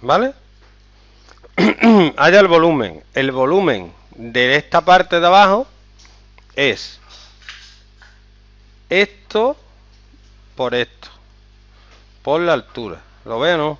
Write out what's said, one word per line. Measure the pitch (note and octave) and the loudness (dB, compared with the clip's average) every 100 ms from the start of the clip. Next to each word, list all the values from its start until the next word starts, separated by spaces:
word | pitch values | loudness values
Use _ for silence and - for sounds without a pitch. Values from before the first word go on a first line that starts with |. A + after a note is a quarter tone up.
¿vale? | A#2+ E3+ B3+ - _ _ _ _ _ _ _ _ - - - _ | -2 -2 -2 -8 _ _ _ _ _ _ _ _ -20 -20 -20 _
<clears throat> | G#3 G#3 A3+ G#3+ D#3+ - | -6 0 2 4 2 0
Haya | D3+ G3 | 2 4
el | F#3+ | 4
volumen. | E3+ E3 D3+ G#2 D2+ - | 4 2 0 -4 -10 -12
El | C3+ C3+ | -6 -4
volumen | C3 C3 F#3 F3+ G#2+ F2 - - - | -2 -2 0 0 -4 -6 -20 -20 -20
de | A#2 A#2+ B2 C#3+ | -8 -2 0 0
esta | - E3+ | -2 -2
parte | E3 F#3 F#3 F3 | 2 2 2 -2
de | F3 | 2
abajo | F#3+ G3 G3+ C4+ - _ _ - _ _ _ - - | 4 4 2 -4 -14 _ _ -20 _ _ _ -14 -4
es | C#3 G2 - - - - - _ - - - - _ _ - _ _ _ _ _ _ _ - | -2 -2 -8 -20 -20 -20 -20 _ -20 -20 -20 -20 _ _ -20 _ _ _ _ _ _ _ -6
esto | F#3 G3+ - - G#3+ A#3+ D4 _ _ _ _ _ - _ _ _ - | -2 -2 -6 -8 -4 -4 -4 _ _ _ _ _ -20 _ _ _ -8
por | B2+ | -6
esto, | B2 A#2 _ - - _ _ _ _ _ _ - - _ _ | -4 -6 _ -20 -20 _ _ _ _ _ _ -20 -20 _ _
por | - D#3 | -4 -2
la | F3 | 0
altura. | C#3+ - - A2 E2 - - A2+ | -2 -4 -12 -12 -14 -20 -20 -12
¿Lo | A2+ | -4
ve | D#3 | -2
o | E3+ | -2
no? | D3+ D3 | -4 -8